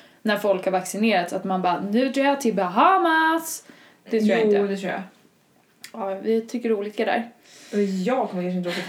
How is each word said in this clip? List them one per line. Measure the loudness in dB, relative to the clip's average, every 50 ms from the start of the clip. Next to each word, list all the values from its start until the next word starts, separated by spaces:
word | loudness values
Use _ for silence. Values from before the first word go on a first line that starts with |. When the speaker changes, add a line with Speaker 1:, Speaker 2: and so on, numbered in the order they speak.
| -20 -20 _ _
Speaker 1:
när | _ 0 0
folk | 2 2 0 0 0 0
har | 0
vaccinerats | -2 0 -2 -4 -4 0 2 2 2 2 0 0
att | -4 -6 -4
man | -2 -2 0
bara, | 0 0 0 0
"Nu | -2 -2 0 0 0 2
drar | 0 2 2
jag | 2 2 2
till | 0 0 0
Bahamas." | 0 -2 0 2 4 6 6 6 4 4 2 2 4 2 2 2 0 -2 -6 -10 -12 -14 -18 -20 -20 -20 -20 _ _ _ -4
Det | -2 2
tror | 2 4
jag | 4 4
Speaker 2:
Jo, | 4
Speaker 1:
inte. | 4 4 2 2
Speaker 2:
det | 0 -2
tror | -4 -4 -6
jag. | -6 -8 -10 -14 -18 _ _ _ _ _ _ _ _ _ _ _ _ _ -20 -18
Speaker 1:
Ja, | -10 -8 -6 -6 -6 -4
vi | -2 0 0 0
tycker | 0 -4 -8 -4 -2 -2
olika | -2 -2 -2 -6 -4 -2 -2
där. | 0 0 -2 -4 -6 -12 _ _ -20 -20 -20 -16 -4
Speaker 2:
Och | -2 0
jag | 0 0 0 -2 0 0 0 0 -2 -2
kommer | -4 -4
kanske | -4 -2 -2 -2
inte | -4 -4
åka | -4 -6 -8